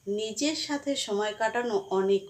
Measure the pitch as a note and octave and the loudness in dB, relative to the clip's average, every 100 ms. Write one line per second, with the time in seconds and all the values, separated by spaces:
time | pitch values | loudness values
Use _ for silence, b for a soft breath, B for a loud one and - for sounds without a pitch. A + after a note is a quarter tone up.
0 | G3 G#3 A3 G#3+ D4 D#4 - C#4+ C#4+ C#4 | -4 -2 -2 0 0 0 -2 -2 0 -2
1 | A3+ G3+ G#3+ G#3 A3 A#3+ A#3+ G3 - F#3+ | 0 0 0 0 0 0 0 0 2 2
2 | F#3+ G3 | 4 2